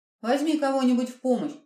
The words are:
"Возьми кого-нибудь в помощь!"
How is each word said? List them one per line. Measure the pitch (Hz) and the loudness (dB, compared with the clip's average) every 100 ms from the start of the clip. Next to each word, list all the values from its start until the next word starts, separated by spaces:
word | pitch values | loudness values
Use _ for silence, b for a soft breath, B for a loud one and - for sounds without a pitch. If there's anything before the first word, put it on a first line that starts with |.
| _ _ | _ _
"Возьми | 226 277 311 294 | -2 0 0 0
кого-нибудь | 277 269 254 247 247 | 0 2 2 2 -2
в | - | -4
помощь!" | 254 214 151 - | -2 0 -2 -10